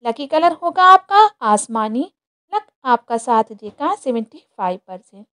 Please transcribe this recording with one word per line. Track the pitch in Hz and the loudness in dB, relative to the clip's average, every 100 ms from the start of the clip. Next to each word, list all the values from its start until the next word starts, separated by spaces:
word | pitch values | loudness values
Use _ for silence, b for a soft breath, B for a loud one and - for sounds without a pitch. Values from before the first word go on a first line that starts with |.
लकी | 240 226 277 | -6 -8 -4
कलर | 311 339 | 0 0
होगा | 330 339 339 | -2 -6 2
आपका | 370 381 _ 403 427 _ | 6 6 _ 2 2 _
आसमानी। | 226 214 - 226 214 226 349 _ _ _ _ | -2 -2 -2 -6 -4 -4 -8 _ _ _ _
लक | 415 415 _ | -10 -10 _
आपका | 254 233 _ 233 | -2 -2 _ -8
साथ | 240 226 214 | -2 -2 -2
देगा | 208 208 - 294 | -8 -18 -8 -6
सेवेंटी | 392 269 233 220 311 | -6 -6 -6 -8 -18
फ़ाइव | _ - 185 185 | _ -10 -8 -8
परसेंट। | _ 185 _ 196 214 | _ -20 _ -20 -20